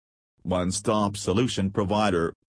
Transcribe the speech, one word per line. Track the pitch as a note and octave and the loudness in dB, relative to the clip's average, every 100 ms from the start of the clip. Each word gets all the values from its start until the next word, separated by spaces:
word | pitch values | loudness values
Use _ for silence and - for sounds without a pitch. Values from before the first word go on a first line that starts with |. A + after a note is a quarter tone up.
| _ _ _ _ | _ _ _ _
One-stop | F2 F2+ F2+ F#2+ A#2+ G#2+ G2+ G2+ | -2 0 0 -2 0 0 0 -2
solution | A2+ A2+ B2 - F#2+ | -2 0 0 0 -2
provider, | G#2+ F#2+ G#2 G#2 F2 E2 - | -2 0 2 2 2 0 -6